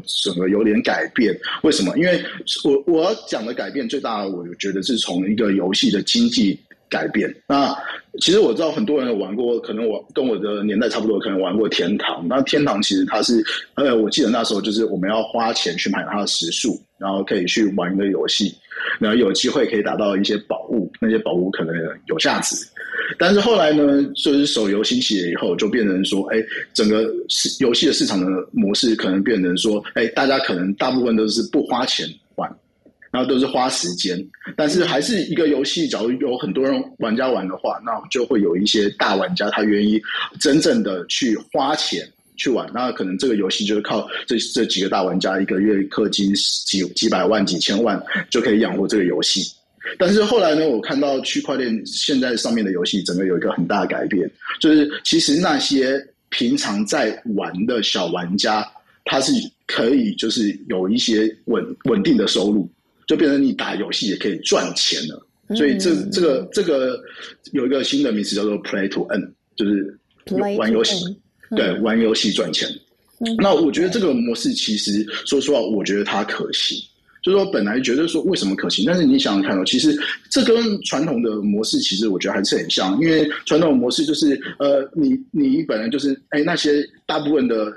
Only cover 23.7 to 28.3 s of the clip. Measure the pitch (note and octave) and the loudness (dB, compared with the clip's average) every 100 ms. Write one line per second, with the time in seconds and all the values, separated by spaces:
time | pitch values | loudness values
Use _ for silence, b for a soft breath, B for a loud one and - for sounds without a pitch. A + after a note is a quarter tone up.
23.7 | D3+ C#3+ C#3 C#3 - - C#3+ C#3+ - G#2 | 4 4 4 2 0 2 4 2 2 0
24.7 | G2+ G#2+ B2 B2+ G#2 F2 E2+ G#2 F2 G#2+ | 2 2 0 0 0 0 -2 -2 0 0
25.7 | B2 G#2 F#2 F#2+ G2 - A2+ A2 B B | 2 2 2 0 -2 0 -2 -2 B B
26.7 | - G#2+ G#2+ A2 - - - - - C3 | 0 2 4 2 -2 -2 -2 -2 0 2
27.7 | A#2+ D3+ - A#2+ G2+ F#2 | 2 2 2 0 0 0